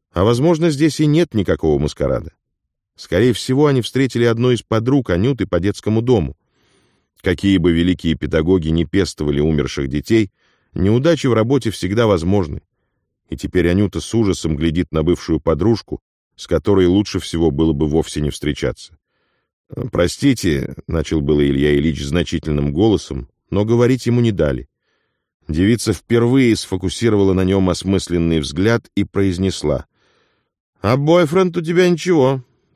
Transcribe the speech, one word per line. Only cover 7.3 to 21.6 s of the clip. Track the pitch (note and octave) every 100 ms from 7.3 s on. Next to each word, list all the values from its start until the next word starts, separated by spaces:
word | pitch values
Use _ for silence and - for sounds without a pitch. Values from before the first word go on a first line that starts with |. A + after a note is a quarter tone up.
| F2 G2+ F#2
бы | E2+
великие | E2 F2+ F2 E2 D2+
педагоги | D2 D#2+ D#2 F#2 D#2
ни | E2
пестовали | D#2 G2 E2+ - D2 C#2+
умерших | D#2 D2+ C2 - C2+
детей, | D2 - A2+ G2+ _ _ _ _
неудачи | - F#2+ A#2 D3+ D#3+ C#3
в |
работе | A2 A2+ C#3 A2
всегда | - F#2 G#2 A2+
возможны. | F#2 E2+ G2+ D#2 - _ _ _ _ _ _ -
И | -
теперь | - F#2 E2+
Анюта | F#2 G#2 E2+
с | -
ужасом | A2+ G#2 E2 D#2+ D2
глядит | E2 D#2+ E2
на | D#2
бывшую | D#2 F2 - D#2
подружку, | - D#2 G2+ A2 - - _ _ _ -
с | -
которой | E2 G#2 G2 F2+
лучше | F#2+ G#2 F#2
всего | - E2 E2
было | C#2 E2
бы | C#2+ D2+
вовсе | D#2 D2 D#2
не | D2
встречаться. | - D2+ C#2+ C#2 - - _ _ _ _ _ _ _ _ - -
"Простите", — | - F2 - C#3+ A#2+ F#2 C#2+ - - -
начал | E2 D2+ D#2+
было | C#2+ D2 C#2+
Илья | C#2